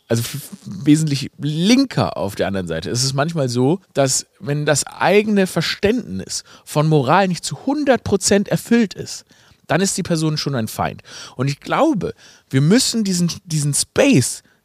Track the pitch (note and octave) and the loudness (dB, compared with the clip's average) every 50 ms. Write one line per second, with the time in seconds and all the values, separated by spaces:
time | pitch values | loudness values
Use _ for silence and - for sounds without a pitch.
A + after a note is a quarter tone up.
0 | _ _ A#2 A#2 A#2+ - - C#3 - - - - - - G#2+ F2+ - C#3+ D3 D#3 | _ _ -2 -2 -2 -4 -8 -10 -12 -14 -18 -18 -16 -14 -14 -4 4 4 4 4
1 | D#3+ D3+ C#3 B2+ C3+ - - - D3 D3 D3+ D#3+ F3 G3+ B3 B3+ C#4 A#3+ - - | 4 0 -2 -4 -4 -8 -10 -8 -8 -6 -4 0 2 4 4 4 2 0 0 -2
2 | A2 - - - E2 G2 G2 - F#2 F#2 G2 F#2+ F#2 E2 D#2+ D#2+ D#2+ D#2+ G2+ B2 | -2 -2 -2 -4 -6 -6 -4 -4 -2 -2 -2 -4 -4 -4 -6 -6 -4 -4 -4 -2
3 | C3 C3+ C3 C#3 C#3+ E3+ E3+ E3 C3+ B2 A#2+ B2 B2+ C3+ F3 G3 - _ _ C#3 | -2 -2 -2 -2 -2 -2 -2 -2 -2 -2 0 0 2 2 0 0 -4 _ _ 0
4 | C#3 C3+ C3+ - - - _ _ F#2+ A#2+ C#3+ D3 D3+ D3+ D3+ C#3 - - - - | 0 2 0 -2 -4 -8 _ _ -8 -6 -4 -2 0 0 0 0 -2 -6 -6 -2
5 | A#2+ D#3+ F#3+ G#3 G#3+ A3 G#3+ G3 F#3 F#3 - E3+ D#3 - - - - G3 A#3+ B3 | 0 4 4 4 4 4 2 2 2 0 0 -4 -4 -4 -4 -2 0 0 0 -2
6 | - - F#2 F#2+ - - - - - - - - _ - - D3+ D3+ D#3 D#3 D3 | -4 -6 -8 -8 -8 -8 -10 -10 -10 -12 -20 -20 _ -4 0 0 2 4 4 4
7 | C3 A#2+ D#3 F#3 G3+ F#3 F3 - - - C#3+ - - - C#4+ D4+ D4 C#4 B3 A3 | 4 4 4 4 4 2 0 -4 -6 -8 -10 -6 -4 -4 -2 0 2 2 2 2
8 | - - G#3+ G3 - - G#3 G3+ G#3 - - E3 - - A#3 A#3+ A3+ F#3 - - | 2 0 -2 0 2 2 2 2 2 0 -2 -4 0 2 2 2 2 2 -2 -8
9 | C3+ - - - - _ _ _ _ _ _ _ _ - C#3 E3 G3 G3 - - | -12 -12 -12 -14 -16 _ _ _ _ _ _ _ _ -2 0 0 0 0 -2 -4
10 | F3 - F3 D#3 D#3+ D#3 D#3 D3+ - D3 C#3 B2 A2 A2+ - - F2+ D2+ G1+ - | -2 -2 -2 0 0 -2 -2 -2 -4 -4 -4 -4 -4 -4 -4 -4 -4 -4 -4 -8
11 | - - - - - - - - B2+ C#3 C#3+ - - - D#3+ F3 C4 D#4+ D4 F#3 | -14 -20 -20 -20 -20 -18 -8 -4 -4 -4 -4 -4 -6 -4 0 2 2 2 2 0
12 | E2+ - - - - - - _ _ _ - C3+ C#3 D#3 G3+ C4 C4+ - - A3+ | -2 -4 -6 -10 -16 -20 -20 _ _ _ 0 2 4 6 4 4 4 2 0 -2
13 | G#3+ G3 F#3 F3 F3 E3 - - - F3 D#3 D3+ C#3+ D3 C#3 - - - _ - | -2 0 0 0 0 -2 -2 -6 -8 -4 -4 -2 0 0 -2 -2 -4 -2 _ 2
14 | A3+ C#4+ B3+ C#3 A#2+ - - - - _ _ _ _ | 4 6 6 4 4 2 -4 -10 -14 _ _ _ _